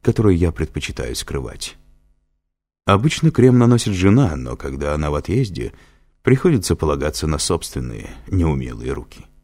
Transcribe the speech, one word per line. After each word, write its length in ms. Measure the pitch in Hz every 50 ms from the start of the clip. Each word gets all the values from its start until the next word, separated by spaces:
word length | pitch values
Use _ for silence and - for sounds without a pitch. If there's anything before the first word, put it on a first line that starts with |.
которую 340 | - - 117 - 110 104 92
я 160 | 82 90 85
предпочитаю 640 | 78 - 82 - - 73 - - - - 64 60 62
скрывать. 600 | - - - 76 69 64 57 - - - - - - _ _ _ _ _ _ _ _ _ _ _ _ _ _ _ _ _ _ _ _ _
Обычно 460 | - 101 98 120 165 - - - 160
крем 280 | - - 120 131 123 123
наносит 340 | 120 120 123 117 - 110 101
жена, 420 | 90 90 98 104 131 143 92 78
но 220 | 65 64 62 60
когда 380 | - - 69 67 69 73 73 76
она 160 | 76 76 73
в 40 | 73
отъезде, 580 | 73 - - - 131 135 101 82 60 58 - - - _ _ _ _ _ _ _ _ _
приходится 520 | - 127 131 - 185 156 110 90 - -
полагаться 520 | - - 76 73 69 69 78 - - -
на 100 | 80 78
собственные 720 | 73 - - 87 - - - - - 64 62 57 53 - - - - -
неумелые 640 | - - 92 82 80 73 67 64 62 60 57 57 64 69
руки. 320 | 69 - - - - - _ _ _